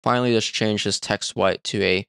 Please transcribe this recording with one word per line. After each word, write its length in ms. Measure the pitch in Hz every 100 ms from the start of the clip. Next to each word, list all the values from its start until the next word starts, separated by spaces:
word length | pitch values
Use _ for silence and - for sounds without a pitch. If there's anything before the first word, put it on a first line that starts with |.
finally 300 | - 123 123
just 200 | 117 -
change 300 | - 110 104
this 160 | 104 98
text 380 | - 104 - -
white 260 | 95 -
to 180 | - 107
a 240 | 95 92